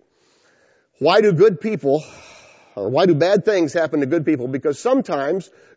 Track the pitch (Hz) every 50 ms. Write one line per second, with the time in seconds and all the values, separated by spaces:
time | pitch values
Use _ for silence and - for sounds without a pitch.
0 | _ _ _ _ _ _ _ _ _ _ _ _ _ _ _ _ _ _ _ -
1 | 135 160 185 214 214 208 180 143 196 226 185 - - 220 214 151 - 139 135 156
2 | 151 - - - - - - - - - _ _ _ _ - 104 98 107 127 151
3 | 185 180 165 139 165 180 202 208 - 220 208 185 165 139 - 170 160 151 160 151
4 | 139 127 160 170 151 165 156 127 120 131 135 135 - 156 143 - - 233 262 277
5 | 190 - 170 143 135 143 180 196 165 - _ _ _ _ _